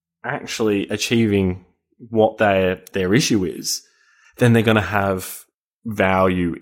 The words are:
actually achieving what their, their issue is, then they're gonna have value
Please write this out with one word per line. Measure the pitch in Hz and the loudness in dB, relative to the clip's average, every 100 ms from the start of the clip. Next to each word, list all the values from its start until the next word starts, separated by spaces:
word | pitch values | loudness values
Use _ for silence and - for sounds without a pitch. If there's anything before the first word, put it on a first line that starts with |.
| _ _ | _ _
actually | - 143 - - 110 101 - | -10 -10 -8 -4 0 0 -2
achieving | 107 - 117 113 101 95 92 _ _ _ _ 117 | -4 -2 0 2 2 0 -2 _ _ _ _ -6
what | 110 110 - | 0 2 2
their, | 107 95 92 92 - | 2 2 0 -2 -6
their | 98 92 | -4 2
issue | 113 160 113 90 | 2 2 0 -2
is, | - - - _ _ _ _ _ - | -6 -8 -10 _ _ _ _ _ 0
then | 123 | 4
they're | 113 | 4
gonna | 110 110 | 4 2
have | 95 104 98 95 - - - _ _ _ 117 | 0 -2 -2 -4 -8 -16 -20 _ _ _ -10
value | 104 95 95 95 92 87 - | -2 0 2 2 0 -2 -2